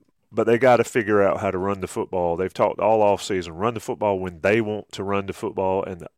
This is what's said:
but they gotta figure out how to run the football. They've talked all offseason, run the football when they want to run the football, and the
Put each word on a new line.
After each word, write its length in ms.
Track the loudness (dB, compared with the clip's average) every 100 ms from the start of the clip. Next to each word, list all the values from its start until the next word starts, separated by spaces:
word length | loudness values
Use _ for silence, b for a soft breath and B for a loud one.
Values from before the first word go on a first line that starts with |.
| _ _ _
but 160 | -2 2
they 120 | 4
gotta 260 | 6 4
figure 380 | 4 -2 2 4
out 180 | 4 2
how 100 | -2
to 80 | -2
run 220 | -4 -4
the 80 | -6
football. 480 | -6 -4 -2 -2 -2
They've 160 | -4
talked 260 | 0 0 2
all 220 | 2 4
offseason, 580 | 4 2 -2 -4 -6 -4
run 160 | -4
the 60 | -4
football 400 | -8 -4 -2 -2
when 200 | -4 -2
they 180 | 2 2
want 320 | 0 -4 -8
to 100 | -8
run 240 | -4 -4 -4
the 60 |
football, 500 | -6 -6 -2 0 0
and 180 | -2 -8
the 100 | -12